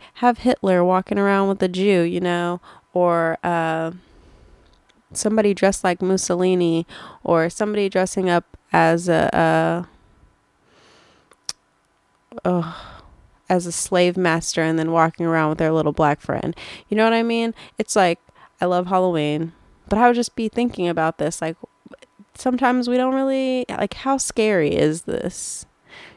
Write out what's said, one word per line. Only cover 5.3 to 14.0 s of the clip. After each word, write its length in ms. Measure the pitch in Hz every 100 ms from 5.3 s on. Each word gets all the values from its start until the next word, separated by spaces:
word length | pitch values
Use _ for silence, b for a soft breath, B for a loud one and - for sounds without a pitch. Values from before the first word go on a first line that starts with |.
| 220 208
dressed 300 | 196 190 196
like 180 | 185 175
Mussolini, 880 | 185 190 - 180 185 180 170 165 170 B B B
or 280 | - 165 170
somebody 400 | - 208 208 196
dressing 400 | 185 185 - 185
up 280 | 175 - - _
as 380 | 170 165 170 180
a, 260 | 160 - -
uh, 480 | 165 160 165 170 175 _ _ _ _ _ _ _ _ b b b b b b _ - - _ _ _ _ _ _ - 233 180
ugh, 300 | 175 165 B B B B B B _ -
as 200 | 185 175
a 40 |
slave 460 | - - 180